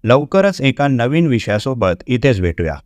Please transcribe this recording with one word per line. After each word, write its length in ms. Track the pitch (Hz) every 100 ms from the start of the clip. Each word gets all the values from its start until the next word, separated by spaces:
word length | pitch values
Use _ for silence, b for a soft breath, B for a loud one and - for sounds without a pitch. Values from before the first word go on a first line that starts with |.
लवकरच 560 | 107 131 147 196 196 185
एका 280 | 135 127 143
नवीन 380 | 127 117 156 165
विषयासोबत 760 | 120 - 104 135 127 98 90 -
इथेच 340 | 123 135 107
भेटूया. 340 | 90 82 82 69